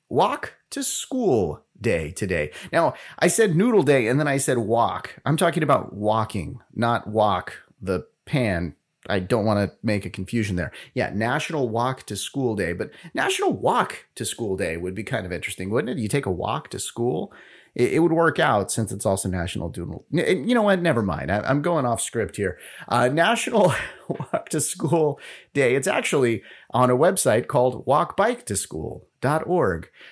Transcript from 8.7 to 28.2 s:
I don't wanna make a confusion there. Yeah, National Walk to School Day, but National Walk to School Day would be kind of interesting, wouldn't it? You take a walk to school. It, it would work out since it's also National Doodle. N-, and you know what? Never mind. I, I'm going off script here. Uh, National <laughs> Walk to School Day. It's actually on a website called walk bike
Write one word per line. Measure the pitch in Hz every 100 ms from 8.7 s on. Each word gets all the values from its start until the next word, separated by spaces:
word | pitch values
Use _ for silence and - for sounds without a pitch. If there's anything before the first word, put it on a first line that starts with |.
| - _ _ -
I | 101
don't | 90 120
wanna | 104 101 101 -
make | 113 104 95
a |
confusion | - 92 120 104 90
there. | - - -
Yeah, | - 101
National | 101 113 147 147 160 123
Walk | 110 123 127
to | - 101
School | - - 127
Day, | 104 85
but | 87 107 - 170
National | - 254 381 392
Walk | 233 131 233 - - -
to | -
School | 110 - 113 95
Day | 92 82
would | 90
be | 92
kind | 104 120 92
of |
interesting, | 87 - - 92
wouldn't | - 196 311
it? |
You | 107
take | 143 120
a |
walk | 87 95 139 -
to | -
school. | - - 120 156 202 - - - -
It, | - 117
it | 151
would | 165
work | 165 165 151
out | 151 110 98
since | - 107
it's | 101 110
also | 98 98
National | 90 90 - 85
Doodle. | 80 90 85 -
N-, | 151
and | - 180 156
you |
know | 247
what? | 208 190
Never | 170 117
mind. | 101 73 69
I, | 101
I'm | - 139
going | 143 165 123
off | 113
script | - 117 98 -
here. | 98 - - - -
Uh, | 120 123
National | 147 175 226 - 226 185 110 -
<laughs> | - -
Walk | - - - -
to | 156
School | 135 180 160 170 156 135 - - -
Day. | 139 131
It's | 131 139
actually | - - 151 123 110 - - -
on | 120 127
a | 123
website | 165 190 - 113 -
called | 135 123 120 -
walk | 143 170
bike | -